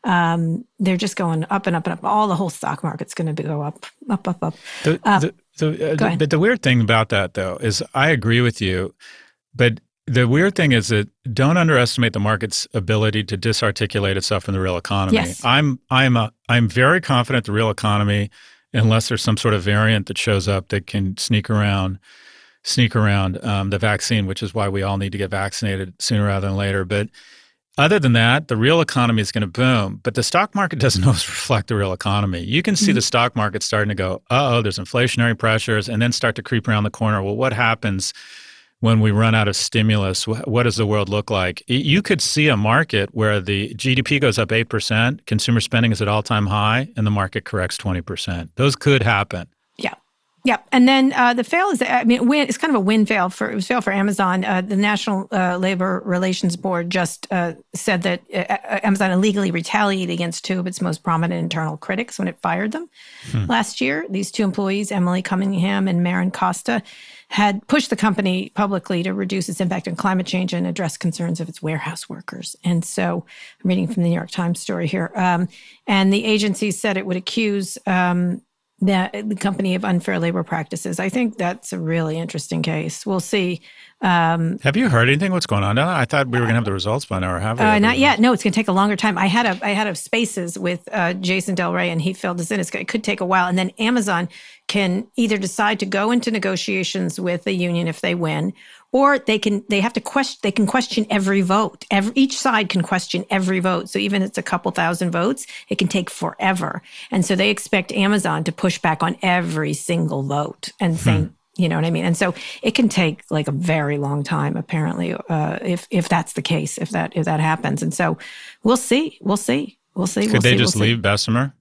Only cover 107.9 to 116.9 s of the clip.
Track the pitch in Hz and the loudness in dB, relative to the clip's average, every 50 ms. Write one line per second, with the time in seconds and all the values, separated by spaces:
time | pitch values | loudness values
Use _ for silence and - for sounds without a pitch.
107.9 | - 202 196 196 208 208 - 180 156 156 160 170 165 - - 185 - - - 170 | -2 0 2 2 2 2 0 0 -2 -2 -2 -4 -4 -2 -2 -2 -2 0 0 0
108.9 | 156 - 160 170 175 - - 185 180 180 170 170 160 156 156 147 151 147 - - | 0 0 -2 -4 -2 -2 0 0 0 0 0 -2 -2 -2 -2 -2 -4 -6 -4 -2
109.9 | 175 170 165 151 147 139 135 139 139 143 147 - - _ - - - _ 202 175 | -2 0 0 -2 -2 -4 -4 -2 -2 -2 -2 -4 -8 _ -14 -16 -6 _ 0 0
110.9 | 160 160 - 123 110 98 - - - _ _ _ _ - 180 160 165 160 156 165 | 0 2 2 2 2 2 0 -2 -6 _ _ _ _ -2 0 0 2 0 0 0
111.9 | 170 160 175 175 170 - 202 - 226 - - - - - - 226 220 - 247 208 | 0 0 0 0 0 2 0 -2 -2 -6 -12 -16 -14 -4 -4 -2 0 2 0 2
112.9 | - 190 180 156 156 - - - 160 151 151 156 143 139 175 170 156 160 147 143 | 2 2 2 2 0 -4 -8 -4 -2 -2 -2 -2 -4 -2 0 0 0 0 0 -2
113.9 | 147 143 143 139 143 147 143 - 160 151 143 147 - - - - - 156 151 147 | -2 -2 -2 -2 -2 -4 -2 -2 -2 -2 -2 -2 -2 -4 -6 -4 -2 -2 -2 -2
114.9 | - - - 170 - - - - 165 156 151 - - - - 180 175 175 - - | -2 -4 -4 -4 -6 -8 -6 -4 -2 -2 0 -2 -4 -4 -4 -4 -4 -4 -4 -2
115.9 | - - 170 - 180 165 165 - - - 151 - 170 151 151 151 - - 175 - | -2 -2 0 2 0 0 0 -4 -8 -6 -2 -2 -2 -2 -2 -4 -6 -6 -6 -4